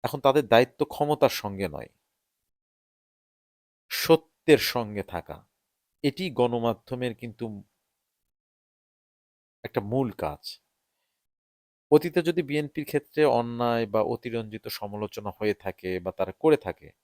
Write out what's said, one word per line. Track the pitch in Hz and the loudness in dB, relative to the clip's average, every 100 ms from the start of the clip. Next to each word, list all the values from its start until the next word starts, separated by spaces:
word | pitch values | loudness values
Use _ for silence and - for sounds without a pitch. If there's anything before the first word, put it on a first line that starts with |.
এখন | - 143 | -4 2
তাদের | 139 135 117 | 4 4 6
দায়িত্ব | 117 127 _ 147 | 6 6 _ -6
ক্ষমতার | - 147 151 131 | -2 -2 2 2
সঙ্গে | - 107 98 95 | 2 -8 -6 -6
নয়, | 73 - _ _ _ _ _ _ _ _ _ _ _ _ _ _ _ _ _ _ _ _ | -8 -14 _ _ _ _ _ _ _ _ _ _ _ _ _ _ _ _ _ _ _ _
সত্যের | - - 160 _ _ - 139 | -6 4 4 _ _ 4 4
সঙ্গে | - 123 110 104 | 4 -2 -4 -8
থাকা। | - 87 - 82 _ _ _ _ _ _ | -8 -8 -10 -16 _ _ _ _ _ _
এটি | 143 139 185 | -4 -2 -6
গণমাধ্যমের | 120 123 117 117 113 - 127 123 110 | 0 0 2 -2 -2 -8 -6 -6 -6
কিন্তু | 120 107 117 104 - _ _ _ _ _ _ _ _ _ _ _ _ _ _ _ _ _ _ _ | -14 -10 -10 -10 -16 _ _ _ _ _ _ _ _ _ _ _ _ _ _ _ _ _ _ _
একটা | 110 - | -6 -6
মূল | 104 127 127 | -2 -2 -2
কাজ। | 98 78 73 - - _ _ _ _ _ _ _ _ _ _ _ _ _ | -4 -6 -6 -14 -18 _ _ _ _ _ _ _ _ _ _ _ _ _
অতীতে | 151 151 175 | 4 4 -2
যদি | 165 170 | 0 -2
বিএনপির | 143 151 147 - 147 | -2 -4 -4 -8 -4
ক্ষেত্রে | 147 - - 151 | -6 -4 0 2
অন্যায় | 120 120 120 120 117 113 | 2 0 -2 0 0 0
বা | 110 | 0
অতিরঞ্জিত | - 120 120 113 110 107 - | 0 -2 -6 -6 -8 -12 -10
সমালোচনা | - 104 104 104 - 104 | -10 -8 -6 -6 -6 -10
হয়ে | - 107 | -2 -2
থাকে | 101 98 - 92 92 | -2 -6 -8 -6 -4
বা | 90 | -6
তারা | - 95 | -4 -4
করে | - 156 151 | 0 4 4
থাকে | 95 - 73 _ | 2 -10 -14 _